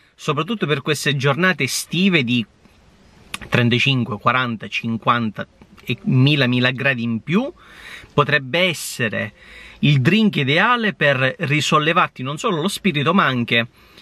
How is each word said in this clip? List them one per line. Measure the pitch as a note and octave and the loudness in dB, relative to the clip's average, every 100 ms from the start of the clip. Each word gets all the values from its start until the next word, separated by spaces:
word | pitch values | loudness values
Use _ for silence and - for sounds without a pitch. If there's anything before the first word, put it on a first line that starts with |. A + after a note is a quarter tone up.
| _ | _
soprattutto | _ - C#3+ E3 A3+ | _ -4 -4 -4 -4
per | D#3 C#3+ | -2 -2
queste | D#3+ D3 D3+ | -2 -4 -2
giornate | C#3 C#3+ C#3 F#3 F3+ | 0 0 0 0 0
estive | C3 - - D#3 G3 E3+ | -4 -6 -6 0 2 2
di | A#2+ B2 G#2+ _ _ _ _ _ - - - - - | 0 -2 -4 _ _ _ _ _ -20 -20 -20 -18 -4
trentacinque, | - A#2+ A#2 C3 C3 A2+ G#2 | 0 2 2 0 0 -2 -2
quaranta, | B2 B2 B2+ A2+ G#2 | -2 0 -2 -6 -8
cinquanta | - A#2+ A2+ B2+ A#2+ A2 - - _ - - | -8 -6 -4 0 0 -2 -6 -12 _ -20 -18
e | - B2 | -8 -6
mila, | - C3+ C3+ D3 B2 | 0 4 4 4 2
mila | B2 B2+ | 2 0
gradi | C3 C3+ B2+ | 0 -2 -2
in | A#2 A2+ | -2 -4
più. | B2 F3+ C4+ - - - - - - | -2 -2 -2 -8 -20 -20 -20 -20 -6
Potrebbe | - C#3+ D3 C3 E3+ | -2 2 0 0 0
essere | F#3 D3+ - - A2+ G#2+ G#2+ - - - - - | 0 -2 -8 -4 -4 -2 -6 -10 -20 -20 -20 -2
il | C#3 C#3+ | 2 4
drink | B2 G#3+ G#3+ D3+ | 4 4 2 2
ideale | C3 D#3 A3 B3 G#3+ | 0 2 2 2 -2
per | - D3 C3 C3 - | 0 0 2 0 -2
risollevarti | D3+ D3 C#3+ D#3 D3+ E3+ D#3 - | -2 0 2 2 2 2 0 -4
non | C3 D3+ | -8 -4
solo | A#3+ E3+ | -2 -2
lo | F3 | -2
spirito, | - G3 D3 C#3+ | -2 -2 0 2
ma | F#3+ D#3 | 4 2
anche | B2+ A#2 A#2 A2+ _ - - | 0 2 2 0 _ -20 -20